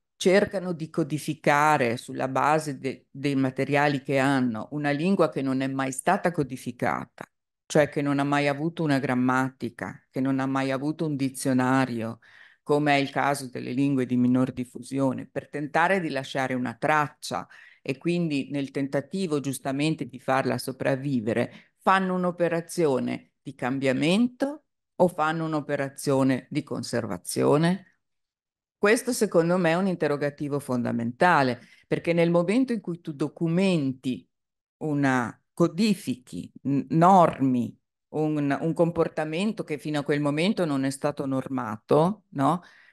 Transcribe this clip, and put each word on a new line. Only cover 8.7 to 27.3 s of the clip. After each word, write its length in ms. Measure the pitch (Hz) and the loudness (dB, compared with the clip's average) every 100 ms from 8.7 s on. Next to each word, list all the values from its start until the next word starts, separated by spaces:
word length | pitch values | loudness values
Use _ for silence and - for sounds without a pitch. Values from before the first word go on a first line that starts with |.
| 165 | -2
una 160 | 156 135 | 0 2
grammatica, 1080 | 135 123 127 127 131 - 117 - 92 - _ | 2 0 2 2 0 -4 -10 -8 -12 -12 _
che 100 | 139 | -4
non 180 | 131 135 | -2 -2
ha 60 | 135 | -2
mai 240 | 135 135 | -2 -2
avuto 360 | 131 147 151 160 | -2 -4 -4 -4
un 100 | 139 | -2
dizionario, 1040 | 135 131 139 127 127 131 127 117 113 113 _ - - _ | -4 -4 0 2 4 2 2 -4 -8 -10 _ -20 -20 _
come 340 | - 147 147 139 | 0 2 4 2
è 20 | |
il 120 | 135 | 2
caso 380 | 143 135 139 131 | 0 0 -2 -6
delle 240 | 127 123 | -10 -6
lingue 340 | 123 139 135 123 | -2 0 0 0
di 100 | 123 | 2
minor 360 | 123 127 127 | 4 2 0
diffusione, 720 | 123 123 - 123 135 135 117 - | -4 -10 -12 -8 -2 -2 -2 -8
per 220 | 139 - | -10 -10
tentare 520 | 147 147 160 175 196 | -10 -2 0 2 2
di 80 | 160 | -2
lasciare 460 | 135 131 139 131 | -6 -6 -4 -2
una 200 | 127 123 | -2 -4
traccia 720 | 110 147 151 147 - - 95 - - - _ | -2 0 2 0 -6 -8 -8 -8 -18 -20 _
e 160 | - 135 | -8 -4
quindi 500 | 165 175 165 143 - | -2 -2 0 -2 -4
nel 200 | 143 135 | -6 -6
tentativo 720 | 147 135 139 135 190 185 147 | -4 -4 -4 -4 -6 -2 -2
giustamente 640 | 139 127 139 135 156 160 123 | -4 -6 -6 -2 -2 -2 -6
di 120 | 123 | -8
farla 380 | - 131 135 123 | -2 0 0 -4
sopravvivere, 1160 | - 127 131 135 139 127 107 110 117 - _ _ | -6 -4 -2 -2 -2 -2 0 0 -2 -6 _ _
fanno 320 | 202 190 185 | 2 2 2
un'operazione 1200 | 185 180 175 170 170 170 - 156 123 123 123 - _ | 0 -2 0 -2 -2 -4 0 2 2 -2 -6 -12 _
di 120 | - | -16
cambiamento 1080 | - 117 135 135 131 151 196 240 - 277 302 _ _ _ - | -8 -6 -2 0 2 2 2 2 0 -4 -6 _ _ _ 0
o 120 | 180 | 2
fanno 360 | 170 156 160 | 2 -2 0
un'operazione 1000 | 160 156 139 143 139 139 147 135 135 123 - | -2 -4 -2 -4 -4 -4 0 2 2 0 -4
di 140 | 151 | -8
conservazione? 1400 | - 123 113 117 110 95 - | -6 -8 -4 -4 -4 -8 -6